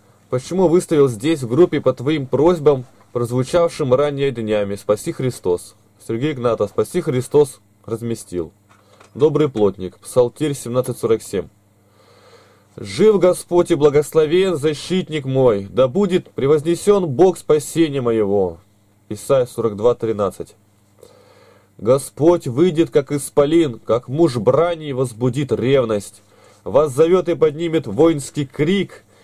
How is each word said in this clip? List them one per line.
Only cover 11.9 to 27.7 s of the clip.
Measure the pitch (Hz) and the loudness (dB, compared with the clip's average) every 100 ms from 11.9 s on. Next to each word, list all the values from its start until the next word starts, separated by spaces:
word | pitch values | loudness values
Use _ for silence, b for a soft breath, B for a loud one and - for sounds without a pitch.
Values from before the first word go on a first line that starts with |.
| b b b b b b b b - | b b b b b b b b -18
"Жив | 101 104 214 202 | -12 2 4 6
Господь | 180 - - 175 170 | 2 0 0 0 2
и | 160 | 2
благословен | 147 139 147 160 156 175 190 160 | 4 2 2 0 2 2 2 0
защитник | 151 147 - 185 175 151 135 | -2 -4 -4 -4 -2 -6 -2
мой, | 131 127 101 98 | 2 2 2 -2
да | 90 131 | 0 0
будет | 156 202 180 - | 2 0 0 -4
превознесен | - 139 156 156 170 202 202 170 | -4 2 2 2 -2 2 0 0
Бог | 123 185 175 | 4 2 2
спасения | - 151 - 160 160 139 | 0 0 0 0 0 0
моего". | 120 113 101 101 92 82 _ _ _ _ _ | 0 0 2 0 0 -4 _ _ _ _ _
Исайя | 107 - 139 123 | -14 0 0 0
сорок | - 113 101 | -2 -4 0
два | 117 120 | 0 0
тринадцать. | 113 104 98 - - _ _ _ _ _ b b b b b b b - | -4 -2 -4 -4 -14 _ _ _ _ _ b b b b b b b -8
"Господь | 104 139 - - 156 170 139 | 0 0 -2 0 2 2 -2
выйдет, | 120 180 156 160 | 0 0 2 0
как | 151 135 | 0 -2
исполин, | 143 - - 143 165 151 110 | -6 -2 0 2 2 0 -4
как | - 113 - | -2 -2 -2
муж | 139 170 120 | 0 0 2
брани | 101 135 170 165 151 | 0 2 0 -2 -8
возбудит | 127 131 107 123 123 139 | -4 -4 -2 -2 -2 -4
ревность. | 110 120 135 113 104 - - _ b b b | -2 2 2 2 -4 -6 -20 _ b b b
Воззовет | - 95 - 127 160 185 170 | -2 0 0 2 2 2 0
и | 160 | 0
поднимет | 156 147 170 | 0 0 -4